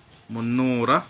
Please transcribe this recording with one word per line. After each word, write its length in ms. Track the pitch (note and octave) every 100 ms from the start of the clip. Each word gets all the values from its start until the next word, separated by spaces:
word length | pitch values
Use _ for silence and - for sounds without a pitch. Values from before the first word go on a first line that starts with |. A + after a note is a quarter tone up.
| - - -
ಮುನ್ನೂರ 580 | A2+ A#2 B2 C3 B2 A#2 D#3